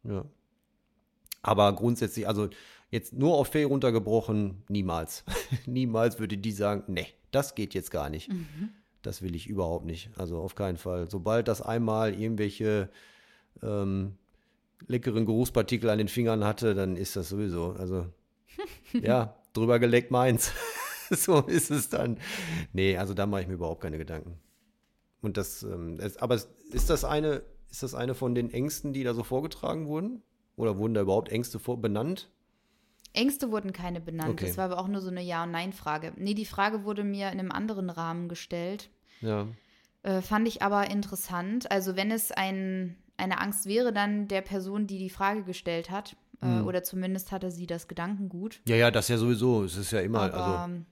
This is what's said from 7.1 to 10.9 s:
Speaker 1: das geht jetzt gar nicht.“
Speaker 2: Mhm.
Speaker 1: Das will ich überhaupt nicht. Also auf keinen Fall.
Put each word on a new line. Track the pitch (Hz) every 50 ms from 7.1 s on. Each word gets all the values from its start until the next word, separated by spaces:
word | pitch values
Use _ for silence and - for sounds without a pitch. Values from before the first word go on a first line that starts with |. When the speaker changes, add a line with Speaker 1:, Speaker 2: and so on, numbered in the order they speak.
| - _ _ _
Speaker 1:
das | - 135 139 139 -
geht | - 107 - -
jetzt | 95 82 -
gar | - 85 73 71
nicht.“ | 76 80 - -
Speaker 2:
Mhm. | 196 175 165 147 147 151 190 226 - - _ _ _ _
Speaker 1:
Das | - - - -
will | 92 92 85
ich | 82 90 -
überhaupt | 107 95 90 82 85 85 -
nicht. | 85 82 82 92 110 107
Also | - 92 82 87 82
auf | 82 92 -
keinen | - 101 95 90
Fall. | 82 - 92